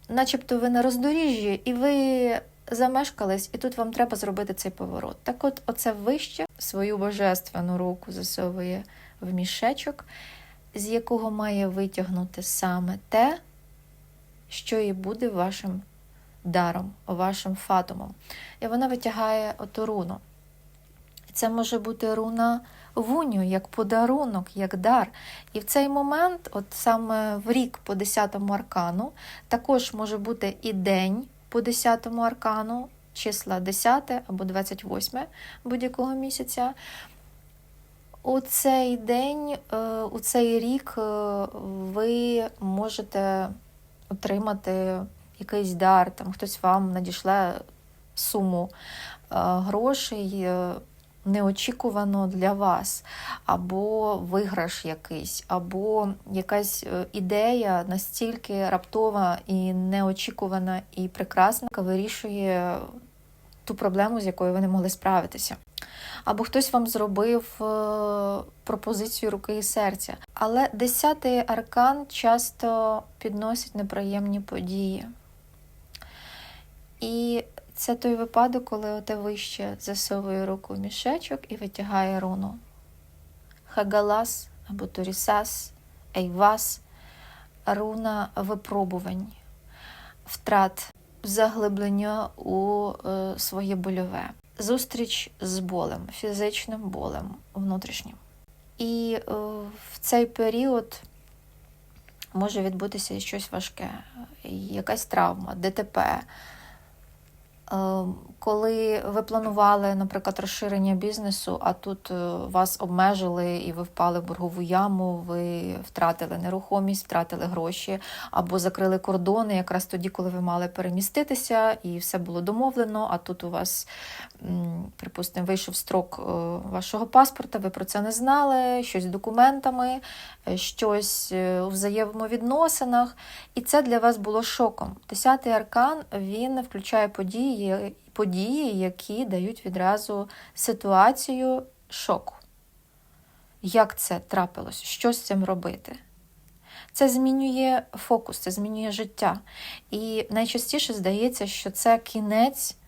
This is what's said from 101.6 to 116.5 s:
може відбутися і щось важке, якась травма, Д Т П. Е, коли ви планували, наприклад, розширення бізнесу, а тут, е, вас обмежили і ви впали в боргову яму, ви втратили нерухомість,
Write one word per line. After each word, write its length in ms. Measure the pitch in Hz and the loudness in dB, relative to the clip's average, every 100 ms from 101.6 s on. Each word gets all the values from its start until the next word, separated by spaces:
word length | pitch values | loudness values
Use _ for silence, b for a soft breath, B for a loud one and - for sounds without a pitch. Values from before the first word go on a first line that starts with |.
| - - - - - - - | -20 -20 -20 -20 -20 -20 -8
може 280 | 190 202 208 | -2 0 0
відбутися 520 | 190 185 196 196 - | -2 -2 -6 -6 -6
і 60 | 196 | -6
щось 320 | 196 202 196 | -6 -8 -6
важке, 380 | 190 190 - 185 208 - 247 240 - - 190 196 | -6 -8 -8 -10 -10 -14 -18 -18 -16 -12 -10 -6
якась 360 | 196 196 220 - | -6 -2 -4 0
травма, 500 | 196 175 185 180 185 | 2 2 2 -6 -4
Д 160 | 185 | -2
Т 120 | 190 | -2
П. 380 | 208 - - - - B B B B B B B - - - - - - - | -2 0 2 0 -4 B B B B B B B -20 -20 -20 -20 -20 -20 -6
Е, 320 | 190 190 190 185 185 - - | -2 0 0 -2 -6 -12 -6
коли 600 | - 214 220 226 220 214 | 0 2 2 2 2 0
ви 220 | - 202 | 0 -2
планували, 760 | 220 220 220 202 202 202 202 196 | 0 -2 0 6 8 8 4 2
наприклад, 440 | 196 196 196 190 | 0 0 -2 -2
розширення 560 | 196 - 208 196 190 190 | -4 -4 -2 2 4 2
бізнесу, 640 | 202 214 208 196 - 180 | 0 -2 -2 -4 -4 0
а 120 | - | 0
тут, 380 | 180 - 190 - | 0 -4 -8 -6
е, 240 | 180 175 175 | -4 -4 -4
вас 420 | 190 185 185 - | 0 2 2 2
обмежили 800 | 185 180 190 196 185 175 175 175 | -2 4 4 4 0 0 0 -2
і 140 | 175 | -4
ви 120 | 170 | -6
впали 360 | 175 - 175 175 | -8 2 2 2
в 40 | |
боргову 380 | 175 170 180 175 | -2 -4 -4 -4
яму, 560 | 175 180 202 190 185 175 | 0 2 4 2 0 -2
ви 560 | 175 175 175 170 170 185 - | -4 -2 -2 -4 -4 -6 -8
втратили 500 | - 170 165 165 175 | 0 2 2 -4 -4
нерухомість, 680 | 180 | -2